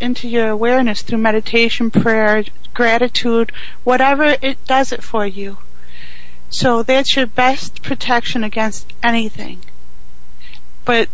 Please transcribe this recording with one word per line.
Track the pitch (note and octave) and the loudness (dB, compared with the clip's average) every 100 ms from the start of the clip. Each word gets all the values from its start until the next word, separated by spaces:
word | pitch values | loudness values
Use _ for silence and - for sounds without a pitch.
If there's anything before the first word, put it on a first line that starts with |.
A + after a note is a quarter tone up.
into | B3 B3 A#3+ | -2 -2 0
your | A#3 A3 | 0 0
awareness | G#3+ A#3 B3+ A#3+ G#3 | 0 2 2 2 0
through | - A3+ | 0 0
meditation, | A3 G#3+ G#3+ A#3 A#3 - A3+ | 2 0 2 2 2 2 0
prayer, | - A#3 A3 G#3+ G#3+ G#3+ - - | 2 2 2 2 2 0 -2 -2
gratitude, | - A#3+ A#3 A#3+ - B3 A#3 A3+ - - - | 0 2 2 0 0 0 2 0 -2 -2 -2
whatever | - B3+ C4 C#4 D4+ C#4 | 0 2 2 2 2 2
it | C4+ C4+ - | 0 -2 0
does | C4 C4+ | 2 2
it | - | 0
for | - A3+ G3+ | -2 0 0
you. | F#3+ G3 G3 - - - - - - - - - | -2 -4 -4 -4 -4 -2 -2 -2 -2 -4 -4 -2
So | - C4 A#3 | 0 2 2
that's | A#3 C4 C#4 C4+ | 2 2 2 2
your | B3 | 0
best | - B3+ C4+ - - | 2 2 2 -2 -2
protection | - C4+ - A#3+ A#3 B3 | -2 0 0 0 0 0
against | G#3+ A3 A3 G#3 - - | 0 0 -2 -2 -2 -2
anything. | A#3 A#3 A3 - G#3 F#3 - - - - - - - - - - - - | 0 2 0 -2 -2 -2 -2 -2 -2 -2 -2 -2 -2 -2 -2 -2 -2 -2
But, | - A#3 - | 0 2 2